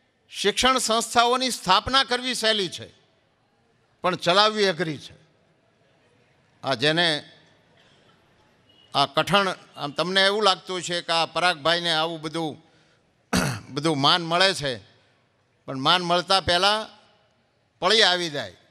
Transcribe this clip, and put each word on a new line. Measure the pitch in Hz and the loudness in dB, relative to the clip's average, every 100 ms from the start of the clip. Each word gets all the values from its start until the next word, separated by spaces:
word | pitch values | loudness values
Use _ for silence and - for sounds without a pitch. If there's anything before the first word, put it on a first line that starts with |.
| _ _ _ | _ _ _
શિક્ષણ | - - - 254 254 | -4 -2 2 2 2
સંસ્થાઓની | - 226 - 240 240 254 254 | 0 -2 0 2 2 2 -2
સ્થાપના | - 185 196 247 262 | -4 2 2 4 0
કરવી | 233 247 254 | 0 -2 -4
સહેલી | 233 220 214 175 | -2 0 0 -2
છે, | - 95 _ _ _ _ _ _ _ _ _ _ _ | -8 -16 _ _ _ _ _ _ _ _ _ _ _
પણ | 180 175 | -4 -2
ચલાવવી | 170 190 214 214 196 | 2 4 4 2 -2
અઘરી | 156 156 131 | -2 -6 -8
છે. | - - _ _ _ _ _ _ _ _ _ _ _ _ _ _ | -14 -20 _ _ _ _ _ _ _ _ _ _ _ _ _ _
આ | 131 | -6
જેને | 123 147 165 170 147 - - _ _ _ _ _ _ _ _ _ _ _ _ _ _ _ | 0 0 2 0 -2 -8 -20 _ _ _ _ _ _ _ _ _ _ _ _ _ _ _
આ | 135 139 | -2 0
કઠણ, | 156 151 202 190 - - 131 | 0 0 2 0 -4 -14 -10
આમ | 143 | -8
તમને | 143 170 190 196 | -4 -2 2 2
એવું | 208 | 4
લાગતું | 202 180 - 185 | 2 2 -4 -8
છે | 160 175 | -6 -6
કે | 156 | -2
આ | 165 156 | -2 -2
પરાગભાઈને | 160 175 160 156 170 170 | 0 -2 0 0 0 0
આવું | 156 165 165 | -2 -2 -6
બધું, | 156 160 156 117 _ _ _ _ _ _ - | -8 -6 -6 -10 _ _ _ _ _ _ -4
<clears throat> | 175 151 107 - | -2 -2 -6 -10
બધું | 131 160 143 | -4 -2 2
માન | 143 175 | 2 2
મળે | 165 175 190 | 0 2 2
છે, | 165 143 110 - _ _ _ _ _ _ _ | 0 -6 -8 -14 _ _ _ _ _ _ _
પણ | - 135 | -12 -4
માન | 147 180 | 2 2
મળતા | 175 180 170 190 | 2 0 2 0
પહેલાં | 165 175 196 214 214 - _ _ _ _ _ _ _ - | 2 2 2 0 -6 -18 _ _ _ _ _ _ _ -4
પળી | 185 220 | 0 4
આવી | 190 180 170 | 4 2 -4
જાય. | 143 101 - _ | -6 -8 -14 _